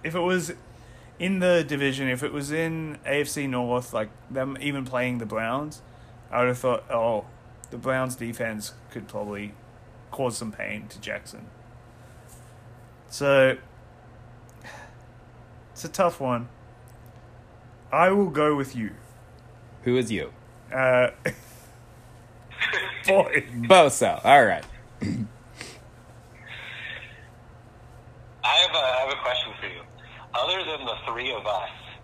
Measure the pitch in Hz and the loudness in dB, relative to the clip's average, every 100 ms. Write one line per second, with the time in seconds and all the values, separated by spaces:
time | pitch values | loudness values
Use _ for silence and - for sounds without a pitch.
0 | - 170 175 185 156 - - - - - | -4 -2 2 2 -2 -10 -16 -20 -20 -20
1 | - - 185 190 180 175 151 143 139 135 | -20 -6 -2 2 4 4 2 0 0 0
2 | 135 127 143 147 139 156 165 160 156 147 | -2 -2 -4 -6 -4 -2 -2 -4 -8 -10
3 | - 143 143 - 139 123 123 123 123 117 | -2 -2 -2 -4 -4 -2 0 -2 -2 -6
4 | 110 - - 135 131 135 143 139 127 127 | -6 -10 -10 -6 -6 -6 -6 -6 -4 -2
5 | 123 123 110 110 113 127 151 151 - - | -2 -4 -4 -4 -2 -4 -6 -12 -20 -20
6 | - - - 120 123 123 131 117 - 120 | -20 -20 -6 0 0 2 0 -2 -2 0
7 | 113 107 - - - - - 123 123 131 | 0 0 -4 -18 -20 -20 -16 -10 -4 -2
8 | 131 123 117 117 117 107 104 - - 123 | -2 -6 -10 -6 -6 -6 -10 -16 -16 -14
9 | 101 104 104 104 104 - - - - - | -10 -8 -8 -8 -10 -14 -20 -20 -20 -20
10 | - - 131 113 113 104 104 107 - - | -16 -4 -4 -4 -10 -8 -8 -8 -12 -16
11 | - 104 - - 110 - - - - - | -10 -10 -10 -18 -20 -20 -20 -20 -20 -20
12 | - - - - - - - - - - | -20 -20 -20 -20 -20 -20 -20 -20 -20 -20
13 | - - 143 139 131 131 - - - - | -16 -2 4 6 6 4 -8 -20 -20 -20
14 | - - - - - - - - - - | -20 -20 -20 -20 -20 -20 -20 -18 -20 -20
15 | - - - - - - - - 165 - | -20 -20 -20 -20 -20 -20 -20 -16 -12 2
16 | 180 170 131 120 123 - - - - - | 2 2 -2 -2 -4 -16 -20 -20 -20 -20
17 | - - - - - - - - - 139 | -20 -20 -20 -20 -20 -20 -20 -20 -2 4
18 | 180 196 196 147 151 147 135 123 107 - | 4 4 2 2 2 2 -2 -6 -8 -8
19 | - - - - - - - - - 123 | -20 -20 -20 -20 -20 -20 -20 -8 0 0
20 | 113 104 67 - - - - 131 131 127 | 0 -4 -6 -12 -20 -20 -10 0 4 4
21 | 123 - - - - - - - - - | 4 0 -10 -10 -18 -20 -20 -20 -20 -20
22 | - - - - - - - - - - | -20 -20 -20 -20 -20 -6 -4 -2 -6 -4
23 | - 196 175 147 - 123 117 190 151 - | 4 4 6 2 -2 -6 8 10 10 6
24 | 107 78 - 143 113 82 - - - - | 2 2 8 10 10 4 -4 -16 -18 -8
25 | - - 107 - - - - - - - | -6 -4 -6 -10 -20 -18 -18 -18 -20 -20
26 | - - - - - - - - - - | -20 -20 -20 -20 -18 -16 -16 -14 -14 -14
27 | - - - - - - - - - - | -16 -20 -20 -20 -20 -20 -20 -20 -20 -20
28 | - - - - - 143 135 160 135 127 | -20 -20 -20 -6 0 2 4 2 0 0
29 | 135 139 131 123 113 104 101 - - - | -2 -2 -2 -2 -4 -8 -12 -14 -18 -20
30 | - - - - 156 185 165 151 131 107 | -20 -20 -10 -4 -2 -4 -4 -8 -8 -8
31 | - 117 127 117 104 98 82 - - - | -8 -6 -6 -6 -4 -4 -6 -12 -18 -20